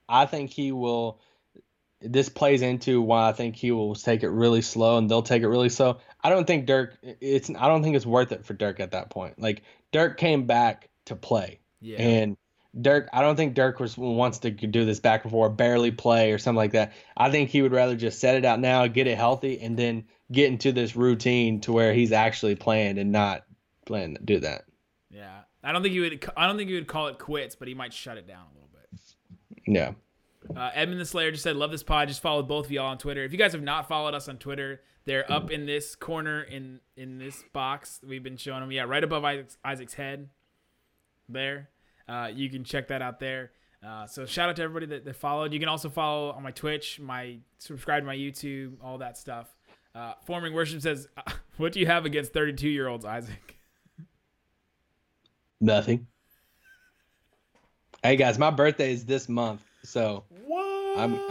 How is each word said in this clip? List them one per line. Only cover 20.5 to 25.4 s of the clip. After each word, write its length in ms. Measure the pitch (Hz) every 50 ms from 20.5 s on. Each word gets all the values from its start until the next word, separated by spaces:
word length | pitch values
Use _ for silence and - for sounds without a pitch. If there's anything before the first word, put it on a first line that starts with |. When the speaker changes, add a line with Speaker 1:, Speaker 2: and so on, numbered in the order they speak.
| 127 107 - 135
Speaker 1:
this 220 | 127 123 120 110 113
routine 640 | 120 123 127 120 117 - 127 123 123 117 113 110 104
to 100 | - -
where 220 | 117 113 113 110 107
he's 180 | 120 120 107
actually 420 | 110 107 110 113 110 - - 104 101
playing 440 | - - 117 110 110 107 101 98 101
and 120 | 101 101
not 340 | 101 107 101 101 95 - - _ - _ _ _ _ _ -
playing 280 | - 113 104 90 80 73
to 60 | -
do 180 | - 104 104 87
that. 240 | 73 76 - - - _ _ _ _ _ _ _ _ _
Speaker 2:
Yeah. 300 | - 104 101 95 95 101